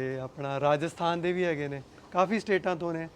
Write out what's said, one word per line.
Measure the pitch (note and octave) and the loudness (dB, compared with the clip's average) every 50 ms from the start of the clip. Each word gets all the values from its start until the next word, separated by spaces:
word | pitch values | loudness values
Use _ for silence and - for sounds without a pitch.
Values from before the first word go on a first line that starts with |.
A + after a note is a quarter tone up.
| C3 C3 C3 C3 | -4 -4 -4 -6
ਆਪਣਾ | C3 C3 - - C#3 C#3 C#3 C3+ | -6 -8 -8 -8 -6 -4 -2 2
ਰਾਜਸਥਾਨ | C#3+ D3 D3+ C#3+ D#3+ E3 - - E3+ E3+ E3+ F3 | 4 4 4 4 2 -2 -4 -2 0 0 0 0
ਦੇ | E3 F3+ | 0 0
ਵੀ | F3+ F3+ F3+ | 0 2 2
ਹੈਗੇ | F3 D#3+ C#3+ D3 C#3+ | 0 0 0 -2 -4
ਨੇ, | C#3+ C#3 - - - - - - | -6 -8 -10 -14 -20 -20 -14 -4
ਕਾਫੀ | - F3+ F#3 F3 A3 G#3+ | 2 2 2 4 2 0
ਸਟੇਟਾਂ | - - G3 F#3 F#3 F#3+ F3+ | 2 2 0 2 2 0 -2
ਤੋਂ | D#3+ F3 E3+ E3 | -2 -2 -4 -4
ਨੇ, | D#3+ E3 E3 - | -4 -6 -8 -10